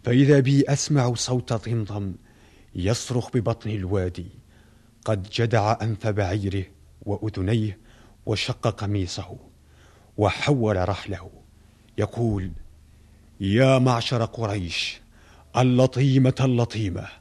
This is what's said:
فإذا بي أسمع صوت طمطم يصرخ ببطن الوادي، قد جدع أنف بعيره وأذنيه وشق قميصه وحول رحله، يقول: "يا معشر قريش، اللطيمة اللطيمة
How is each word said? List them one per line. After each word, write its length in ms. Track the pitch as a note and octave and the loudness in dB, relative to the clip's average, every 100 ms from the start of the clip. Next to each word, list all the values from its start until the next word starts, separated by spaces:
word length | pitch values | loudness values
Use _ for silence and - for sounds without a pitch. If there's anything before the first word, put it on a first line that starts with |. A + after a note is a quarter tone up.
فإذا 360 | - B2 C#3 C#3+ | 4 4 8 6
بي 240 | C3 C#3 C#3 | 6 4 4
أسمع 460 | C#3+ - D3 B2 | 0 0 0 2
صوت 400 | A#2 - B2+ A#2 | -2 -2 -4 -2
طمطم 600 | A2+ A2 A#2 G2+ G#2 G2 F2+ - _ - _ - - | -6 -4 -6 -4 -6 -6 -8 -16 _ -20 _ -16 -4
يصرخ 540 | F2+ - - B2 - | -2 -2 -2 -6 -2
ببطن 360 | B2+ A2+ A2+ - | -2 -2 -4 -6
الوادي، 580 | G#2 F#2 G2+ F#2 F2+ F2 - - - _ _ _ _ - | -6 -2 -2 -2 -6 -14 -16 -20 -20 _ _ _ _ -4
قد 240 | G#2+ F#2 | -4 -4
جدع 480 | - A2+ A2+ G#2 A2+ | -2 0 2 2 0
أنف 260 | A2 G#2+ A2+ | -2 -4 -4
بعيره 560 | G#2 F#2+ G2+ G2 F#2+ F#2 - - - | -2 -2 -2 -2 -4 -8 -14 -20 -16
وأذنيه 760 | - G2+ G#2+ G2 F#2 A2+ G#2+ F#2+ - - - - - | -8 -6 -6 -4 0 0 -2 -6 -18 -20 -20 -14 -6
وشق 420 | G#2+ - B2 A#2 | -4 -4 -2 -4
قميصه 680 | G#2 G2+ G#2 F2+ - F#2 - - _ _ - - - - - | -2 -4 -2 -4 -6 -12 -16 -20 _ _ -20 -20 -20 -18 0
وحول 720 | G#2 - - C#3+ A2 G2 F#2 | 0 0 0 2 2 0 0
رحله، 400 | F#2+ - F2+ F2+ - - - - _ _ - | -4 -6 -12 -12 -20 -20 -20 -20 _ _ -6
يقول: 540 | G#2 - A#2 G#2 F#2 E2 - - - - - - - - | -4 -2 -2 -2 -6 -12 -18 -20 -20 -20 -20 -20 -20 -6
"يا 400 | G2 G#2 C3 C3+ | 0 4 6 6
معشر 460 | B2+ A#2 - B2 A2+ | 4 2 0 -2 -2
قريش، 760 | - A2+ G2+ F2 - - - - - - - - - | -4 -6 -4 -6 -6 -8 -10 -20 -20 -20 -20 -4 2
اللطيمة 800 | B2+ B2 B2+ B2+ C#3 C3 B2+ - | 4 6 4 4 4 6 4 4
اللطيمة 680 | C3+ A#2+ A#2 G#2 G#2 F2 - - | 2 2 0 -2 -4 -4 -10 -16